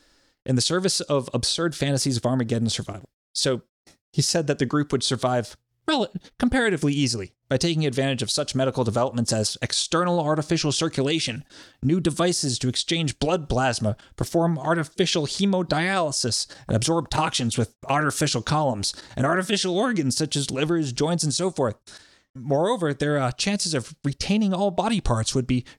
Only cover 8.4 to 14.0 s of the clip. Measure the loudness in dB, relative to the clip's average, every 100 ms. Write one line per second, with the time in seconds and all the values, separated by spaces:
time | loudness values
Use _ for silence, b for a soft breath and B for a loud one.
8.4 | -2 0 0 2 0 2 0 0 0 0
9.4 | 0 -2 -4 -4 0 0 2 2 2 0
10.4 | 0 0 0 0 -2 0 0 0 -2 -6
11.4 | -12 B B B 2 2 2 2 2 2
12.4 | 0 -2 -2 -2 -2 0 -2 -2 0 0
13.4 | 0 0 2 2 0 -2